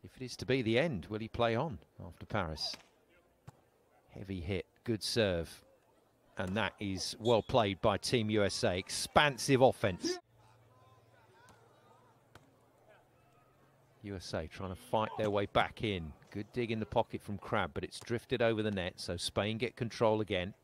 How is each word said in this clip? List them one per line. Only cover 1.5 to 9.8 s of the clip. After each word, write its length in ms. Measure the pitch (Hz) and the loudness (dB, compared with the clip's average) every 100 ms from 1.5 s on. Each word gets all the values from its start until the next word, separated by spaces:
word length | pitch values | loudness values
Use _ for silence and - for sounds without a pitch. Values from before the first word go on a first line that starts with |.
| 113 | 2
on 240 | 156 95 - - 90 | -2 -6 -14 -16 -16
after 200 | - - | -14 -6
Paris? 500 | 107 85 78 - - - _ _ _ _ _ - _ _ _ _ _ _ - | -2 -2 -4 -6 -8 -16 _ _ _ _ _ -20 _ _ _ _ _ _ -16
Heavy 220 | 95 95 | -8 -6
hit, 260 | 80 92 - _ | -2 -4 -4 _
good 200 | - 110 | -4 -2
serve. 600 | - 123 104 87 80 - _ _ _ _ _ _ _ - | 0 2 4 2 -2 -12 _ _ _ _ _ _ _ -6
And 200 | 92 104 | -4 0
that 160 | 95 - | -2 -2
is 360 | 101 92 - - | -6 -4 -6 -2
well 240 | 107 113 | 4 4
played 380 | - 131 104 95 | 4 2 2 2
by 160 | 113 98 | 2 2
Team 320 | - 127 107 | 0 0 2
U 120 | 107 | 2
S 200 | 98 - | 2 2
A. 140 | 113 90 | 0 0
Expansive 840 | - - - 175 147 123 - 131 | -4 -8 2 4 4 2 2 6
offense. 560 | 127 - | 6 6